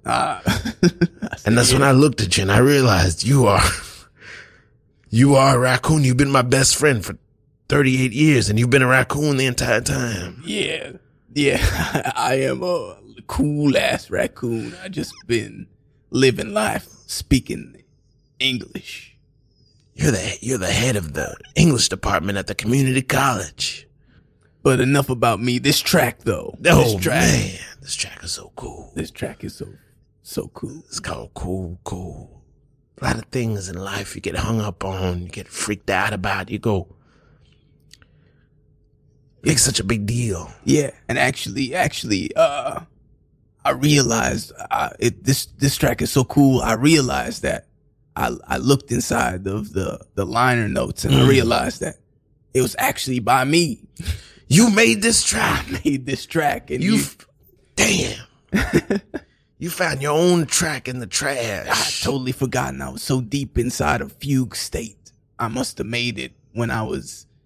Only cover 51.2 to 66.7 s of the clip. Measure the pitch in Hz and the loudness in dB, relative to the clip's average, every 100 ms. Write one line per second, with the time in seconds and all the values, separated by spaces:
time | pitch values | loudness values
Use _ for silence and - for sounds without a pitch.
51.2 | 131 135 117 - - - - - _ _ | 6 6 4 0 -2 -6 -8 -10 _ _
52.2 | _ _ _ 131 123 - - - - 123 | _ _ _ -2 0 0 -4 -2 -4 -2
53.2 | 107 131 131 165 165 107 - - - - | 2 2 4 2 2 -6 -14 -12 -8 -8
54.2 | - - _ 160 240 202 226 220 220 220 | -10 -20 _ 4 6 6 4 4 2 2
55.2 | - 220 - - - 131 151 139 127 131 | 0 -2 -2 -2 -4 -4 -2 -2 -4 -8
56.2 | - 165 147 - - 151 175 220 - - | -4 0 0 -2 -6 -4 2 2 0 -10
57.2 | - _ _ _ _ - 220 190 123 - | -20 _ _ _ _ 0 2 2 -2 -8
58.2 | - _ _ 202 - - - 196 _ - | -16 _ _ -2 2 0 0 -4 _ -14
59.2 | _ _ _ _ 170 - 175 135 143 151 | _ _ _ _ -12 -4 -4 -2 0 2
60.2 | 180 175 143 - 170 135 127 127 110 - | 4 4 2 -2 -2 -4 -8 -8 -6 -4
61.2 | 139 135 113 95 - - - - - 139 | -4 -4 -4 -6 -4 -2 -2 -4 -2 -2
62.2 | 127 123 131 123 135 135 135 120 - 131 | -4 -2 -2 -2 -4 -8 -12 -10 -2 -2
63.2 | 117 143 139 - - - 143 147 - - | -2 -6 -4 -2 -2 -2 -2 -2 -4 -10
64.2 | 139 135 127 - - - 113 _ - _ | -2 0 -2 -6 -8 -10 -12 _ -20 _
65.2 | _ - 117 120 131 - 113 120 120 - | _ -8 -6 -4 -6 -8 -6 -4 -4 -6
66.2 | - _ _ 110 120 | -12 _ _ -6 -4